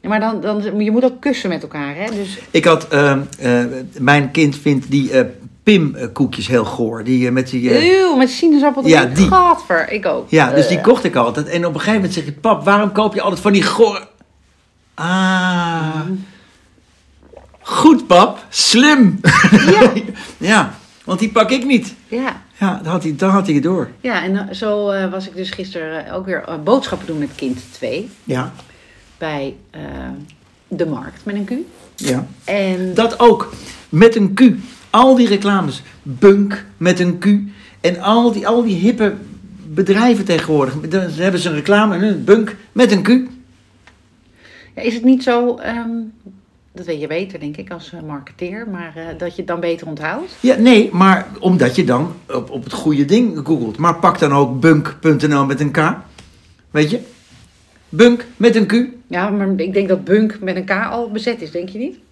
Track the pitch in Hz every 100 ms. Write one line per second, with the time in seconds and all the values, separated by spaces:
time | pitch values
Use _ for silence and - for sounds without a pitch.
0 | 180 214 220 220 208 208 208 202 214 220
1 | 254 254 294 254 190 160 156 151 143 147
2 | 214 214 190 - - 170 170 160 - 143
3 | 143 135 139 - 131 120 120 131 131 -
4 | 135 147 135 - 147 139 151 135 - 139
5 | 131 131 123 - - - - 202 151 -
6 | 120 - 131 - 101 123 110 - 113 113
7 | 113 127 123 127 127 127 123 - 330 381
8 | 370 269 254 - 339 294 285 277 247 156
9 | 127 139 190 370 359 349 - 170 - 208
10 | 190 131 - 156 131 139 - 180 - 254
11 | - 127 120 117 151 170 170 156 202 214
12 | 185 - 147 143 226 190 147 202 208 196
13 | 214 - 196 185 208 196 - - 220 196
14 | - _ _ _ _ _ _ _ _ -
15 | 165 185 185 185 185 180 170 165 160 156
16 | 160 190 - - _ _ _ _ _ _
17 | _ _ _ - - _ - - 311 254
18 | - 180 214 - - - - 220 285 294
19 | 208 - 180 - 202 196 294 403 440 220
20 | - - - - 175 214 120 - - _
21 | - 180 214 233 220 262 254 247 - -
22 | _ 233 262 - _ _ 196 - 160 180
23 | 156 147 190 196 185 147 147 185 120 -
24 | 254 202 175 196 196 190 220 208 202 196
25 | 185 190 190 175 185 - 190 175 160 160
26 | - 180 190 175 - 160 151 262 - 185
27 | - 156 143 - 131 127 - - 117 139
28 | 226 - - 127 - - - _ _ _
29 | _ _ 160 147 139 - _ 156 147 135
30 | 127 135 147 _ _ _ _ 170 165 127
31 | - - - 202 196 247 359 - - -
32 | - 127 - - - 202 196 185 185 180
33 | 226 - 240 202 - - - - - 151
34 | 226 226 196 196 254 - - - - 214
35 | 262 254 226 196 202 196 156 123 - -
36 | 147 127 196 202 202 - - - 170 180
37 | 180 175 202 202 - - - _ 175 180
38 | 196 226 240 202 - 233 226 180 196 240
39 | 208 - - - - - - 156 190 196
40 | 247 214 196 165 - 156 131 139 156 185
41 | 180 151 185 180 170 151 147 202 214 175
42 | 214 175 123 220 214 - - - 247 202
43 | 202 254 254 - _ _ _ _ _ _
44 | _ _ _ _ _ - - - 226 233
45 | 240 262 262 240 240 240 - 233 233 233
46 | 220 - 196 - _ _ _ 180 170 156
47 | 151 160 190 180 147 147 190 170 - 170
48 | 156 143 143 - 180 208 226 185 170 160
49 | 165 160 175 170 170 170 170 165 160 147
50 | 151 220 359 - 247 254 233 240 - 175
51 | 190 185 - - 190 180 123 123 156 127
52 | 170 - _ 135 117 139 - - 156 143
53 | 143 208 240 160 139 156 113 107 165 165
54 | 180 - 156 139 139 127 160 160 - -
55 | 160 143 151 143 135 135 147 156 160 208
56 | - - - _ _ _ _ 151 151 240
57 | - _ _ - _ _ _ _ _ 156
58 | 240 240 - - 233 220 196 220 247 -
59 | _ 175 196 202 196 190 196 196 190 185
60 | - 202 214 - 185 185 190 196 226 233
61 | 233 214 240 233 156 175 180 208 269 370
62 | _